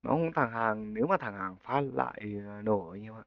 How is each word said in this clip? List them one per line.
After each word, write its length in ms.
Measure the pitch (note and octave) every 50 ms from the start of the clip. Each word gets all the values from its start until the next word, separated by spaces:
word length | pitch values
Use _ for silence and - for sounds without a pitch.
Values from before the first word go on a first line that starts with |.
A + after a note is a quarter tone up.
Nó 100 | - -
không 200 | B2+ D#3 E3 D#3+ D#3+
thẳng 160 | D#3+ C3+ A#2
hàng, 420 | A2+ A#2 A2+ A2+ A2 G#2+ G#2+ G#2+ G#2+
nếu 140 | G#2+ A#2+
mà 100 | D#3+ F#3+ F3
thẳng 140 | C#3+ A2+ G2+
hàng 220 | G2+ F#2+ F#2+ F#2 F2+ _
phát 180 | - B2 C#3 C#3+ C3 B2+
lại, 420 | C3 B2+ A#2+ - - G#2+ G#2 G#2 G2+ G2+
ờ, 140 | G#2 G#2 G#2
nổ 280 | G#2+ A2 G#2+ G2+ F2+ E2
anh 140 | F2+ G2+ G#2+
em 100 | A2 A2
ạ. 80 | A2+ G#2